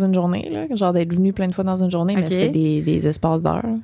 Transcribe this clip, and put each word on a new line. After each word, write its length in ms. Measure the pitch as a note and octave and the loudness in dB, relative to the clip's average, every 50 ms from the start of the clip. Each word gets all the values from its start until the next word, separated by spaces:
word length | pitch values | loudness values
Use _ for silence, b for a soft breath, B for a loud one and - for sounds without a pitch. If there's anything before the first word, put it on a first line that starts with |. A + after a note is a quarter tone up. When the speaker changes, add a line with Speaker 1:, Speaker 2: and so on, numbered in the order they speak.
| F#3+ | 2
Speaker 1:
une 80 | F#3+ | 2
journée, 360 | F#3 F3+ F3 F3 F3+ G3+ - - | 2 2 2 0 -2 -2 -4 -6
là, 240 | - G#3 - - B3+ | -6 -6 -4 -4 -2
genre 180 | G3+ G3 F3+ | 0 0 2
d'être 220 | F3+ E3+ E3+ E3+ E3+ | 2 2 0 2 2
venue 180 | F3+ F#3+ G3 | 2 2 2
plein 140 | G3 - F#3+ | 2 0 -2
de 80 | F3+ F3+ | -2 -2
fois 80 | - | -2
dans 140 | F#3+ F#3 F#3 F#3 | -2 -2 0 0
une 80 | F#3 F3+ | 0 0
journée, 260 | F3+ E3+ E3+ F#3+ G#3 | 0 0 0 0 0
mais 80 | G3 E3 | 0 0
Speaker 2:
Ok. 60 | D#3+ | 0
Speaker 1:
c'était 180 | F3+ F#3 F#3+ - | 0 0 0 2
des, 340 | D3+ D#3+ D#3 D#3 D3+ D3+ | 2 2 2 2 0 0
des 240 | D#3+ D#3+ D#3+ E3 D#3 | 0 0 0 0 0
espaces 380 | D3+ D#3 - - D#3+ D#3+ D#3+ E3 | 0 -2 0 0 0 0 0 0
d'heures. 180 | D#3 D#3+ - A#3 A#3 A3+ A3+ | 0 -2 -2 -2 -4 -4 -6